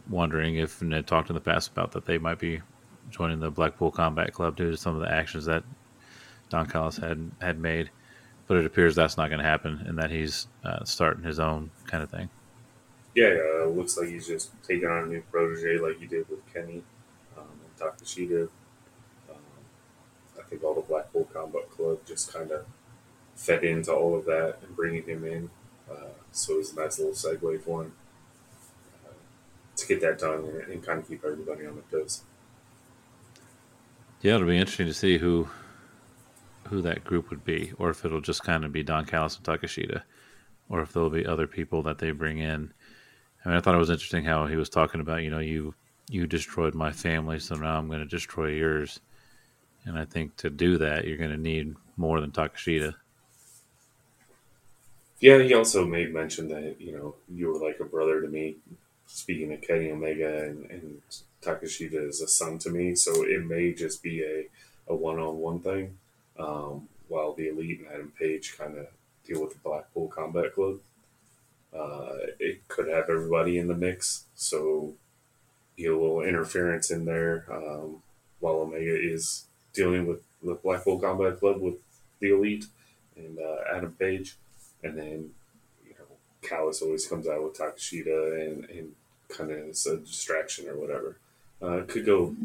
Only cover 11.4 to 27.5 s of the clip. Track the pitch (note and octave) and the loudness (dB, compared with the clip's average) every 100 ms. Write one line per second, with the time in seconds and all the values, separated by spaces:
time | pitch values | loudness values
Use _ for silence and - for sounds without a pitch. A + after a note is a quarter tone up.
11.4 | D#2+ D#2 D#2 - - E2 D2+ E2+ F#2 - | 0 0 -4 -12 -6 -6 -4 -6 -8 -12
12.4 | - - - - - - - A#2 G#2+ E2+ | -20 -20 -20 -20 -20 -20 0 8 8 8
13.4 | D#2+ D#2+ E2 F2 F2 F2 E2+ E2+ E2+ D#2+ | 2 2 2 2 0 -2 -2 -4 -6 -6
14.4 | - - - F2 E2+ E2+ E2 E2 - E2+ | -8 -10 -2 0 2 0 -2 -6 -2 0
15.4 | E2 E2 E2 E2 D#2+ D#2+ E2+ E2 D#2+ D#2 | 2 0 0 2 0 -4 -4 -4 -4 -8
16.4 | - F2 E2+ E2+ - - - - - D2+ | -10 -10 -10 -12 -14 -20 -20 -20 -20 -20
17.4 | D2+ D2+ D#2+ - D#2+ - - F2+ F2 E2+ | -20 -20 -20 -8 -8 -6 -10 -6 0 0
18.4 | E2 - - - - - - - - D2+ | 0 -6 -20 -20 -20 -20 -20 -20 -20 -20
19.4 | D2 - - - - - - - - - | -20 -20 -20 -20 -20 -20 -20 -20 -20 -20
20.4 | - D#2 D#2 D#2 D#2 D#2 - E2 D#2+ D#2+ | -14 -4 -2 0 0 -2 -2 -2 -2 -4
21.4 | D#2+ E2+ - - E2 D#2+ - - - E2 | -8 -8 -8 -4 -2 -2 -6 -8 -8 -8
22.4 | D#2+ D#2 - - - - - - - - | -6 -8 -8 -20 -20 -20 -20 -20 -20 -6
23.4 | - E2 E2+ E2 D#2+ D#2 E2+ E2 D#2+ D#2+ | 2 2 4 0 2 4 4 2 2 0
24.4 | D#2+ - - - E2 E2 E2 D#2+ D#2+ E2 | 0 -4 -10 -4 -2 -4 -6 -8 -6 -6
25.4 | E2+ - - - - D2 C#2+ C#2+ - - | -8 -14 -20 -20 -18 -16 -16 -18 -12 -6
26.4 | - D#2 D#2 D#2 D#2 D#2+ D#2 D2+ D#2+ D#2+ | 0 0 -2 -4 -4 -2 -2 -2 -4 -2
27.4 | E2 | -2